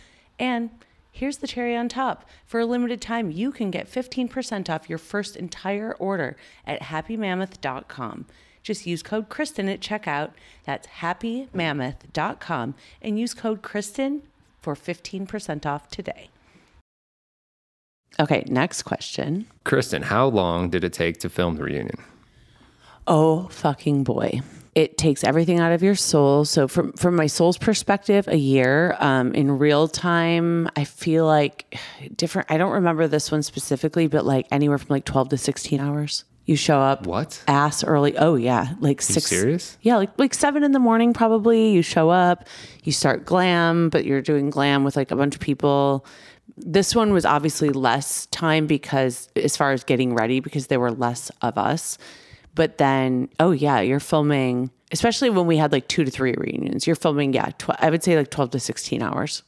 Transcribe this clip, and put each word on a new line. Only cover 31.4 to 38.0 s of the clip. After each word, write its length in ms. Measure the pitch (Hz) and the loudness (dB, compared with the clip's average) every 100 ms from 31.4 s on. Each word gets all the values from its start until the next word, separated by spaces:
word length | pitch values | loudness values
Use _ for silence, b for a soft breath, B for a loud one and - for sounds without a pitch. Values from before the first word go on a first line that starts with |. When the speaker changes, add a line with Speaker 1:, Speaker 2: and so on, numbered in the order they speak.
| 143 - - - B B 139 - | 2 -4 -18 -16 B B -14 -6
Speaker 1:
different, 340 | 165 190 - | -4 -4 -2
I 60 | 156 | 0
don't 140 | 185 | 2
remember 360 | 160 175 160 160 | 2 0 2 0
this 240 | 151 - | 0 0
one 120 | 151 | -2
specifically, 640 | 147 - - 139 156 170 160 | -4 -6 -4 -2 -2 0 2
but, 180 | 147 - | 2 2
like, 220 | 131 - | 0 0
anywhere 260 | 139 147 143 | 0 2 0
from, 100 | - | -2
like, 160 | 139 - | -4 0
twelve 240 | 135 131 | -2 0
to 80 | 135 | -2
sixteen 420 | - - - 139 | -4 -6 -4 -4
hours. 460 | 143 147 147 - - _ - | -2 -4 -6 -8 -12 _ -2
You 100 | 151 | 0
show 240 | - 143 | 4 4
up 260 | 135 135 90 | 4 2 -2
Speaker 2:
What? 340 | 92 160 - - | -4 -6 -6 0
Speaker 1:
ass 360 | 143 147 - | 2 2 0
early. 340 | - 151 | 2 4